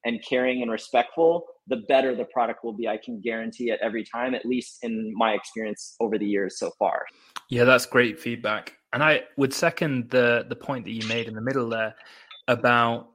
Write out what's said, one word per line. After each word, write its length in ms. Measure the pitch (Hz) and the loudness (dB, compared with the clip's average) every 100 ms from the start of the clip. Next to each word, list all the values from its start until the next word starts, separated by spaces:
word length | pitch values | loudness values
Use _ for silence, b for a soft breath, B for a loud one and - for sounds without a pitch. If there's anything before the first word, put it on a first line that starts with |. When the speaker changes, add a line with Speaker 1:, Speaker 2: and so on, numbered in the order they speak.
Speaker 1:
and 180 | 117 117 - | -4 -6 -2
caring 340 | 127 127 127 | 0 0 -2
and 80 | 120 | -4
respectful, 760 | 110 - 123 120 - 165 170 170 - - | -6 0 0 0 4 4 4 -4 -20 -6
the 120 | 127 101 | -6 2
better 260 | 135 131 | 2 4
the 120 | 123 117 | -2 -4
product 380 | - 113 113 | -2 -2 -2
will 140 | 117 104 | -8 -6
be. 100 | 113 | -4
I 120 | 107 | -4
can 180 | - 113 | -8 -8
guarantee 480 | 110 113 113 - 120 | -6 -4 -8 -6 -4
it 100 | 110 | -2
every 220 | 110 110 | -2 -4
time, 320 | 104 117 127 123 | -6 -4 -4 -4
at 100 | 117 | -2
least 340 | 127 - - | -4 -4 -10
in 280 | 120 110 110 107 | -8 -6 -6 0
my 160 | 113 | 0
experience 640 | 104 - 113 110 104 - - | 0 -6 -8 -8 -8 -12 -6
over 200 | 117 107 | -2 -2
the 80 | 104 | 0
years 320 | 101 95 - | 0 -2 -4
so 120 | 90 - | -8 -2
far. 280 | 98 - - B B B B | -2 -2 -6 B B B B
Speaker 2:
Yeah, 140 | 120 | 4
that's 240 | 120 127 - | 6 6 6
great 320 | 127 120 104 | 2 2 0
feedback. 540 | 117 117 110 104 - _ _ | -8 -4 -4 -4 -6 _ _
And 100 | 123 | 0
I 180 | 156 151 - - | 2 2 -2 -2
would 160 | 135 | 0
second 600 | - 170 - 160 131 117 | 2 0 0 -2 -2 2
the, 340 | 127 120 120 - | 4 4 4 0
the 80 | - | -10
point 300 | - 135 - | -8 -8 -6
that 60 | |
you 160 | 113 110 | -8 -4
made 200 | 117 110 | -4 -4
in 60 | |
the 80 | 110 | -6
middle 280 | 117 135 117 | -2 -2 -2
there 260 | 113 110 - B B B B - | -2 -4 -6 B B B B 0
about 640 | 120 123 120 117 117 - | 2 4 6 4 0 -8